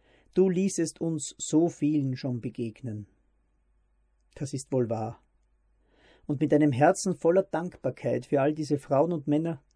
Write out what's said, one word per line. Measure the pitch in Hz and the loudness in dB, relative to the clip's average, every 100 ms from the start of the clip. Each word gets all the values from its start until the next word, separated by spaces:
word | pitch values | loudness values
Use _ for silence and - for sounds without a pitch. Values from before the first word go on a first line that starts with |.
| _ _ _ | _ _ _
du | - 190 | 2 2
ließest | 180 196 - 160 - | 2 0 0 -4 -4
uns | 165 156 - - | -4 -4 -8 -12
so | - 151 170 | 0 2 2
vielen | - 147 151 135 127 | 0 0 0 -2 -4
schon | 135 123 | -6 -6
begegnen. | 120 120 113 - 117 107 101 _ _ _ _ _ _ _ _ _ _ _ _ | -8 -8 -8 -8 -10 -10 -12 _ _ _ _ _ _ _ _ _ _ _ _
Das | - 139 | -12 -8
ist | 135 - | -8 -4
wohl | 131 117 | -2 -2
wahr. | 113 113 - _ _ _ _ _ _ _ _ _ _ - | -4 -6 -10 _ _ _ _ _ _ _ _ _ _ -6
Und | 143 | -2
mit | 151 | 2
einem | 147 151 | 4 4
Herzen | 120 156 190 190 170 | 4 4 4 -2 0
voller | 165 185 | 2 2
Dankbarkeit | 196 160 175 - 131 - 131 123 - | 2 -4 -8 -6 -8 -4 -4 -4 0
für | 139 | 0
all | 143 | 2
diese | 156 147 143 | 0 -2 -2
Frauen | - 139 165 | 0 2 2
und | 170 143 | 0 -2
Männer, | 151 165 160 _ | -2 -2 -6 _